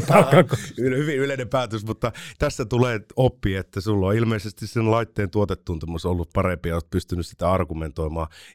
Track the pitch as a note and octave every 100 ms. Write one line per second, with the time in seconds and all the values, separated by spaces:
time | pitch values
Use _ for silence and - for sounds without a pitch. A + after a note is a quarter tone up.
0 | - F3+ C#3 C#3+ D#3+ B2+ - - B2+ B2+
1 | D3+ C3+ C#3 C3+ A2+ C3 A#2+ A2 G#2+ G#2+
2 | A#2+ - - - D3 - A2+ B2 B2+ A2
3 | - - B2+ - G#2 F#2+ F#2 G2+ G2 G2+
4 | F#2 A2 A2+ A2 G#2+ - G#2+ A#2+ A2 A2+
5 | A2+ - G2 G#2 G2 F#2 - E2 D#2+ E2+
6 | F2+ F2+ E2+ G2 F#2 E2+ E2+ E2+ - F2+
7 | - F2 E2 - F2 F#2 E2+ D#2+ D#2+ D2+
8 | D#2 D#2+ D#2+ - -